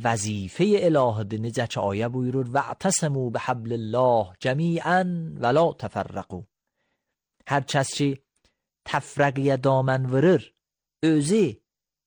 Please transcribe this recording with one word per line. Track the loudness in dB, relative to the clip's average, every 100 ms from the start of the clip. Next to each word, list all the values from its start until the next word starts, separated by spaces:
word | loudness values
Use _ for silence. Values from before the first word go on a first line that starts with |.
vəzifəyə | -2 0 -2 -4 -4 0 2 4 4
ilahidir. | 4 2 0 -4 -4
Necə | -4 -4 -4
ki, | -2
ayə | -2 -2 -2
buyurur: | -2 -2 -2 -2
"Va'tasimu | -2 -4 -4 -2 0 -2 -2 -4
bihablillah | -4 -4 -4 -4 -6 -2 2 4 2 0 -4
cəmiən | -2 0 0 0 0 0 0 -4 -8 -2
və | 2
la | 4 2 0
təfərrəqu." | -6 -6 -6 -8 -10 -12 -14 _ _ _ _ _ _ _ _ _ -4
Hər | -2 0
kəs | -2 -2 0
ki, | -2 -2 _ _ _ _ _ _ -6
təfrəqiyə | -6 -4 0 0 2 0 2
damən | 2 2 2 0 0
vurur, | 4 4 4 0 _ _ _ _ -2
özü | 2 2 2 2 2 -2 _ _ _ _